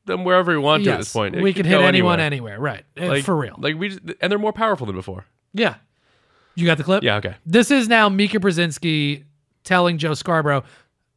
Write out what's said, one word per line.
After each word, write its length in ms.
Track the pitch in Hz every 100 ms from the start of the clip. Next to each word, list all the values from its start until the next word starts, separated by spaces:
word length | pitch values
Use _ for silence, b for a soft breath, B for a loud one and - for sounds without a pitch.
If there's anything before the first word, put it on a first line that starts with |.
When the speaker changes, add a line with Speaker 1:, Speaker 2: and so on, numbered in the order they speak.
Speaker 1:
them 200 | 202 180
wherever 280 | 180 185 180
we 60 | 156
want 260 | 143 180
to 80 | 196
at 60 | 135
this 80 | 110
Speaker 2:
Yes. 60 |
Speaker 1:
point. 200 | 117 101 147
It 60 |
Speaker 2:
We 120 | 196
Speaker 1:
could 80 | 190
Speaker 2:
can 60 | 170
hit 80 | 190
Speaker 1:
go 80 | 185
Speaker 2:
anyone 340 | 185 180 170
Speaker 1:
anywhere. 320 | 156 139 113 101
Speaker 2:
anywhere. 40 |
Right. 240 | 143 98 - -
Uh, 60 | 175
Speaker 1:
Like, 180 | 139
Speaker 2:
for 100 | 139
real. 200 | 165 117 -
Speaker 1:
like, 200 | 143 156
we 100 | 202
just, 120 | 190 170 -
and 100 | 180
they're 80 | 208
more 140 | 214
powerful 340 | 214 226 185 113
than 80 |
before. 300 | 92 95 92 - _ _
Speaker 2:
Yeah. 220 | 196 214 - _ _ _ _ _ _ _
You 120 | - 170
got 100 | 156
the 80 |
clip? 180 | 151 190
Speaker 1:
Yeah, 140 | 127 104
okay. 200 | - - 160
Speaker 2:
This 240 | 202 233
is 180 | 277 226
now 220 | 226 208
Mika 280 | 190 202 208
Brzezinski 840 | 190 165 170 143 170 156 143 143 - _ _ _
telling 320 | - 185 175 165
Joe 160 | 156
Scarborough 520 | 156 - 165 147 139 b b b _ _